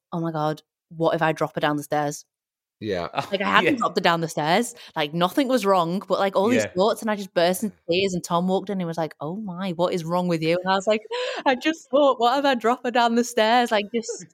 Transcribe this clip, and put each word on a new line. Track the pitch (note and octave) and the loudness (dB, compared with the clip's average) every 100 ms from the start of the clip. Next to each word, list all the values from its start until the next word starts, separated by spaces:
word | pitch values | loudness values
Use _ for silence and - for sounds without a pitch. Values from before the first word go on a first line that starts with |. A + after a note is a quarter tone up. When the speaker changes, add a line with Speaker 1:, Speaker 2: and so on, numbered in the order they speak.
| - | -10
Speaker 1:
"Oh | F3 | -6
my | E3 | -4
God, | D#3+ D#3 D3+ _ _ _ | -2 -2 -4 _ _ _
what | E3 D#3+ | -2 0
if | E3 | 2
I | D#3+ | 0
drop | D3+ D3+ E3 | 0 -4 0
her | |
down | D3+ D3 | 0 -2
the | |
stairs?" | - D3+ D3 D3+ - _ _ _ _ - | -2 -2 -2 -6 -16 _ _ _ _ -10
Speaker 2:
Yeah. | G#2 F2+ E2+ | -4 -4 -4
Speaker 3:
Oh, | - - | -6 -6
Speaker 1:
Like, | G3 | -4
I | G3 | 2
hadn't | G3+ G3 | 2 2
Speaker 3:
yeah. | A#3+ | 0
Speaker 1:
dropped | E3 G3 | -2 0
her | |
down | F3+ E3+ | 0 0
the | D#3+ | -2
stairs. | - D3+ F#3+ A#3 - - D#3+ | -2 0 2 0 -8 -12 -6
Like, | D3+ | -4
nothing | E3+ F3+ D4+ B3+ | 0 0 0 0
was | B3+ G3 | 2 4
wrong, | F#3 E3 F#3+ - | 2 2 -2 -2
but, | F#3 | 0
like, | G3 F#3+ | 2 2
all | G#3+ | 2
these | A#3+ | 2
Speaker 3:
Yeah. | G2+ | 0
Speaker 1:
thoughts, | F3+ G#3+ G#3+ | 0 0 0
and | A3 | -4
I | G#3 | -4
just | F#3+ | -4
burst | F3+ E3+ F#3 | 2 2 2
into | G#3+ - - | -4 -8 -2
tears, | F#3 G3 | 0 0
and | F3+ | -2
Tom | - F3 F3+ | -2 -2 0
walked | F#3+ F#3+ | -2 -2
in | |
and | F#3+ | -6
he | E3+ | -4
was | E3 | -4
like, | D#3 - | -6 -6
"Oh | D3 G3+ | -8 -8
my, | G#3 F3 G3 | -10 -8 -6
what | D#3+ F#3 | -2 0
is | F#3 D#3+ | 0 -2
wrong | F3+ F3+ | -2 0
with | E3 | 0
you?" | D#3+ F3+ | 0 0
And | F#3 | 0
I | F#3+ | 0
was | G#3+ | 2
like, | A3 - A#4+ | -2 -2 -8
<gasps> | C5+ A#4 D4 | -6 -2 0
"I | |
just | B3+ D#4 D#4+ - | 0 0 -4 0
thought, | C4+ C#4 A#3+ | 4 4 4
what | A#3+ C#4 | 2 4
if | C#4 | 2
I | |
drop | B3 A3 B3 | 2 0 0
her | B3 | 0
down | A#3+ A#3 | 2 4
the | A#3 | 2
stairs?" | A#3 - G#3+ B3 A#3+ | 0 2 4 4 4
Like, | G#3+ G#3 | 0 0
just | A#3 D#4+ G#4 E3+ | -6 -6 -12 -14